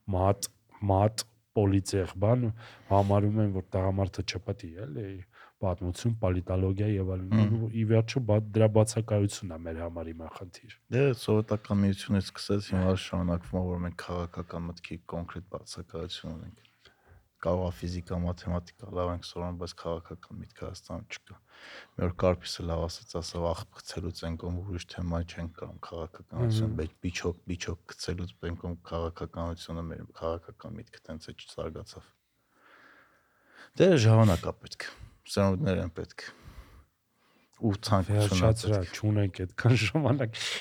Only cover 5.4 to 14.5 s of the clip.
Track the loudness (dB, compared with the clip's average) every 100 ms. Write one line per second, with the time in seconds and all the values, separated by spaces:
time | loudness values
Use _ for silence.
5.4 | -20 _ -2 0 -2 -2 -2 0 2 2
6.4 | 0 2 2 2 2 0 0 -2 2 4
7.4 | 6 4 0 0 4 4 4 0 2 2
8.4 | 2 4 6 6 4 2 0 2 2 -2
9.4 | -10 -8 -8 -6 -8 -8 -10 -10 -12 -14
10.4 | -16 -16 -20 -20 -2 2 2 2 2 2
11.4 | 2 -2 0 2 4 2 0 0 0 -6
12.4 | -2 -2 0 2 2 2 -2 -2 0 -2
13.4 | -2 -2 -2 -2 -6 -8 -6 -6 -6 -8
14.4 | -10